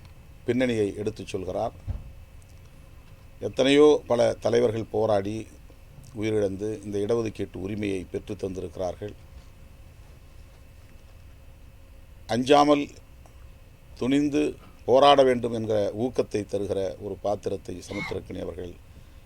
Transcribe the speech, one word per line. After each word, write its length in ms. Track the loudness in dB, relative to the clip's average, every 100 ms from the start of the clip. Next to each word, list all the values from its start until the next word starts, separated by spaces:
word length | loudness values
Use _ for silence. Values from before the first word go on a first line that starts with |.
| -20 -20 -20 -8 -2
பின்னணியை 420 | 0 2 2 0 -2
எடுத்துச் 320 | -6 -8 -8
சொல்கிறார். 480 | -8 -6 -4 -4 -6 -10 -10 -12 -18 -20 -20 -20 -20 -20 -20 -20 -20 -20 -20 -20 -10
எத்தனையோ 480 | -4 0 4 8 8 6 2
பல 260 | 2 2
தலைவர்கள் 580 | 0 0 2 2 0 -4
போராடி 560 | 0 2 2 0 -6 -10 -18 -20 -20 -20 -20 -16 -6
உயிரிழந்து 520 | -2 0 0 -2 -6 -8
இந்த 140 | -6 -4
இடஒதுக்கீட்டு 580 | 0 0 -2 -6 -8 -8
உரிமையை 440 | -8 -4 -4 -4
பெற்று 320 | -6 -10 -8 -8
தந்திருக்கிறார்கள். 760 | -8 -8 -10 -6 -8 -6 -12 -14 -20 -20 -20 -20 -20 -20 -20 -20 -20 -20 -20 -20 -20 -20 -20 -20 -20 -20 -20 -20 -20 -20 -20 -20 -20 -20 -20 -20 -20 -20 -6
அஞ்சாமல் 580 | -2 6 6 8 4 0 -10 -20 -20 -20 -20 -20 -20 -20 -20 -20 -4
துணிந்து 440 | 0 2 2 2 0 -2 -14 -8 4
போராட 380 | 8 8 8
வேண்டும் 300 | 6 4 0
என்கிற 380 | -4 0 0 0
ஊக்கத்தை 480 | -2 -2 -2 -2 -4 -2
தருகிற 340 | -4 -2 -2 -4 -6
ஒரு 160 | -10 -6
பாத்திரத்தை 540 | -4 -4 -4 -8 -8 -12 -10
சமுத்திரக்கனி 540 | -8 -6 -8 -8 -10
அவர்கள் 320 | -10 -10 -12 -14 -20 -20 -20 -20